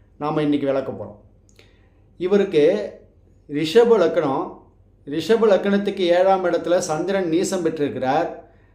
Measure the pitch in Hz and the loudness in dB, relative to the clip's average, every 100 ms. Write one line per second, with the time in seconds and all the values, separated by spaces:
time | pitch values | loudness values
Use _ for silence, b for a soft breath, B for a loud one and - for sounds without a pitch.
0 | b - 147 156 147 143 135 135 127 104 | b -10 -4 -2 0 0 -2 -4 -4 -10
1 | 101 - - _ _ b b b b b | -12 -18 -20 _ _ b b b b b
2 | b - 180 202 190 220 226 208 - - | b -8 0 0 2 4 4 2 -4 -12
3 | - _ _ _ - 147 156 226 233 220 | -20 _ _ _ -10 -6 2 4 6 4
4 | 165 175 147 143 185 - _ _ _ _ | 2 0 -2 -2 -6 -12 _ _ _ _
5 | - 156 160 220 220 185 202 202 202 196 | -10 -6 0 2 4 2 2 -2 -2 -2
6 | 175 175 190 190 180 165 165 185 185 156 | 2 4 4 2 0 -2 0 0 0 -4
7 | 180 196 175 160 185 190 160 - 139 113 | -2 -2 0 0 -2 -2 -4 -2 -4 -4
8 | 127 151 175 - - b b | -2 0 -2 -8 -20 b b